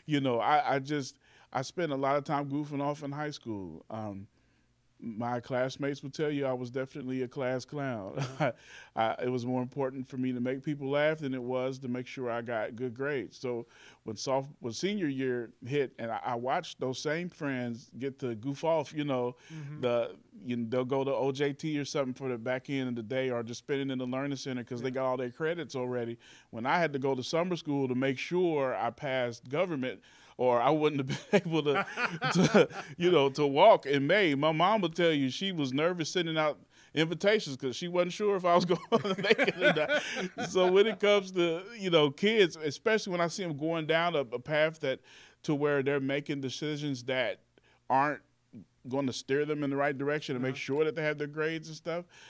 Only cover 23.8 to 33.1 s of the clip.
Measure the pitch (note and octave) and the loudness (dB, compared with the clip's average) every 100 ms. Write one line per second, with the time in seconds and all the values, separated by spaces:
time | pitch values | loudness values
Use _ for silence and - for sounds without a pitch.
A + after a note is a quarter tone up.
23.8 | C3+ C3 B2+ C3 C#3+ C3+ C#3+ B2 A#2 B2 | -2 -4 -4 -4 -4 -4 -6 -6 -6 -6
24.8 | C3 C3 C3 B2+ B2 - D#3+ F3 C3+ C3+ | -4 0 0 0 -4 -4 -4 -2 -4 -6
25.8 | B2 B2 A#2 A#2 - - _ A#2 B2 F3 | -4 -2 -4 -6 -14 -20 _ -4 0 2
26.8 | E3 C#3 C3+ B2+ B2 E3 F3+ E3+ - C#3 | 2 0 0 0 0 -2 0 -2 -2 -2
27.8 | C3 B2+ C3+ C3 - F3 F3 D3+ C3 G2+ | 0 0 0 -2 -2 0 2 2 0 0
28.8 | A#2 - D3 C3 B2 A2+ B2+ C#3+ F#3 D3 | -2 -4 -2 0 -2 -4 -6 -2 0 -2
29.8 | B2+ G2 - - - - B2 A#2+ B2+ D#3 | -4 -6 -14 -20 -16 0 2 4 4 4
30.8 | D3+ C#3+ C3+ C3+ - G3+ E3+ D#3+ D3 F#3 | 4 2 -2 -6 2 2 4 2 2 2
31.8 | F#3+ - A#3 E3 B3+ F3 - G3+ D3 - | 0 -2 -4 -2 0 4 6 8 6 2
32.8 | - D3+ F3 | -12 -2 4